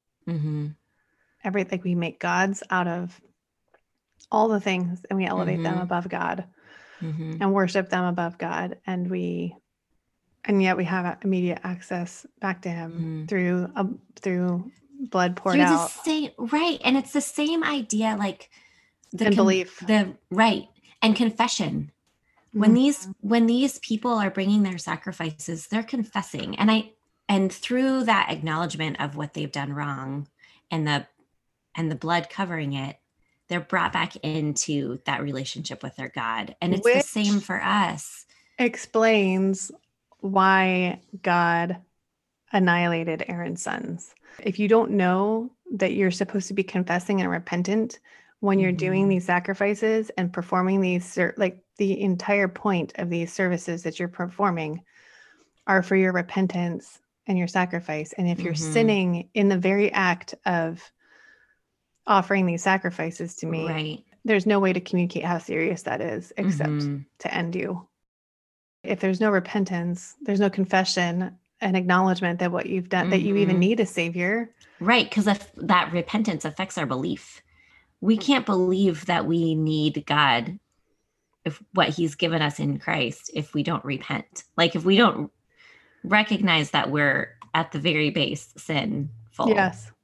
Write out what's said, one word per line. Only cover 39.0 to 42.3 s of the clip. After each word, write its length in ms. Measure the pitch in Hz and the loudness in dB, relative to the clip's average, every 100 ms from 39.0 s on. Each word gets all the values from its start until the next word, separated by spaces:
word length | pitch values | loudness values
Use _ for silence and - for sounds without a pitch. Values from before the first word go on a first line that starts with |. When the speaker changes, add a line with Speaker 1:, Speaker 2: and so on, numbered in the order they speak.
| 226 214 190 190 190 190 - - _ _ _ _ | 6 6 4 4 2 0 -6 -16 _ _ _ _
Speaker 2:
why 800 | 196 190 190 190 185 180 180 - _ 196 | 0 4 6 6 4 2 0 -4 _ -6
God 560 | 185 175 170 170 170 180 _ _ _ _ _ | 0 2 4 2 0 -4 _ _ _ _ _